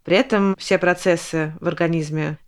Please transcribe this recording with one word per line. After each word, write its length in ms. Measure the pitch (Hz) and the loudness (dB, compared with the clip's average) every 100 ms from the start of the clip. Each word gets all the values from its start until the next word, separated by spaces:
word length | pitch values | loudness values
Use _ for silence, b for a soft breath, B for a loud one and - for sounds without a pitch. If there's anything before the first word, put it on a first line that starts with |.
При 140 | - 185 | 0 2
этом 380 | 269 214 196 190 | 2 2 0 0
все 200 | - 190 | 0 2
процессы 760 | 180 175 185 170 - 160 156 160 | 2 2 2 0 -2 -4 -4 -4
в 80 | 170 | -4
организме 720 | 160 165 165 151 156 151 151 | 0 0 0 -2 -4 -4 -6